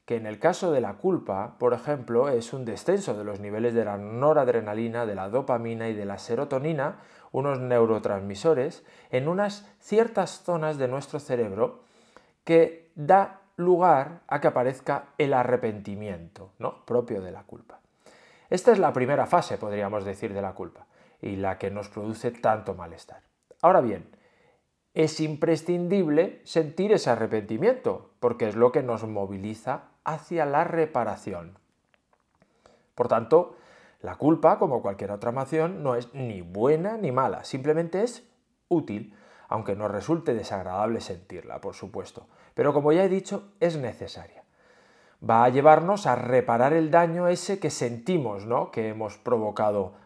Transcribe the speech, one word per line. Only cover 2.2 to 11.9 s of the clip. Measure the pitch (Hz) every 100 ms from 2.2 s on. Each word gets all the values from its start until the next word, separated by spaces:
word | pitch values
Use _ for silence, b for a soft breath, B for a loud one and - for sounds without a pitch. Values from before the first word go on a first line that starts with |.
| 139
es | 120 113
un | 139
descenso | 120 104 - 196 196
de | 104
los | 104 101
niveles | 104 107 120
de | 117
la | 104 101
noradrenalina, | 104 117 143 151 127 117 107 107 117 117 117
de |
la | 98 95
dopamina | 120 135 120 117 113 113
y |
de | 107
la | 101 101
serotonina, | - 117 143 131 147 156 143 - B B B
unos | - 143 135
neurotransmisores, | 127 123 113 110 113 101 98 98 160 147 143 - _ B B
en | 127 143
unas | 180 202 202 - B
ciertas | - 208 233 226 180 -
zonas | - 170 156 147
de | 127
nuestro | 135 139 147
cerebro | 147 123 107 98 123 - b